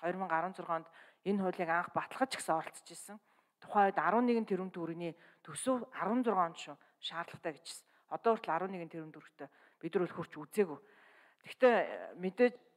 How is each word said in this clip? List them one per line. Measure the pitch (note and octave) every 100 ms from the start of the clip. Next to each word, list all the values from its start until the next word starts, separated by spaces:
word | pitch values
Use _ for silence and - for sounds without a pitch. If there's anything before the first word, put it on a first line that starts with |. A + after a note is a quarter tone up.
Две | E3+ F#3
мянга | F#3 D#3+ F3
сард | F#3+ F3 E3 D#3+ - - _
энэ | F#3 G3+ F#3
хуулийг | F3 E3+
анх | E3 F3
баталгааж | D#3+ - - C4
гисэн | - - D#3+
оролцож | - - -
ирсэн. | E3 - G#3+ _ _ _ _
Тухайн | - G#3 G3
үед | F#3+
арваннайсны | D#3 G#3+ B3 A#3 A3
тэрүүм | F#3 F#3
төрний | F3+ E3 E3 E3+ D#3+ - _ -
төсөв | D3 - B3+ A3+
арванзураг | - F3 A#3+ A#3 F#3+ E3+
онд | E3
шв | - C#3+ _ _ -
шаардлагатай | E3+ E3+ - E3+
гэж | C#3
хэлсэн. | - - _ _ _ D#3
Одоо | A#3
хүртэл | A3 -
арваннайсны | E3 F#3+ F#3+ E3
тэрүүм | E3 D#3
төрхтөө | D#3 - _ C#3 _ - _
бид | E3
нар | F#3
бол | F3 -
хурц | D#3+
үзээгүй. | - D3+ - F#3+ C#3 - - - - - _ -
Гэхдээ, | - B3+
э, | A3 C3+ G2 F2 A2
мэдээж | F#3 F#3 B3 B3 _